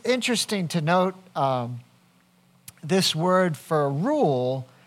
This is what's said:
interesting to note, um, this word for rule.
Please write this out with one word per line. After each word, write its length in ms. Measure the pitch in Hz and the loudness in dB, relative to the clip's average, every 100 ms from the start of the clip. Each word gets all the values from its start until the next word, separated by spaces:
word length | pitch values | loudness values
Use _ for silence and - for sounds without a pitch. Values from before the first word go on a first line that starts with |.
interesting 640 | - 254 233 226 - 208 170 | -2 0 0 -2 -2 -2 -2
to 120 | 175 | -2
note, 340 | 151 180 190 185 - - | 2 2 2 -2 -10 -2
um, 440 | 139 127 120 120 - _ _ _ _ _ _ _ - - | 0 0 -4 -10 -14 _ _ _ _ _ _ _ -20 -14
this 320 | 151 190 180 | -2 0 0
word 420 | 156 175 185 180 156 | 0 2 2 2 -2
for 340 | - 160 143 | -2 0 0
rule. 760 | 139 208 302 208 131 127 135 123 - | 0 0 0 2 0 -2 -4 -8 -18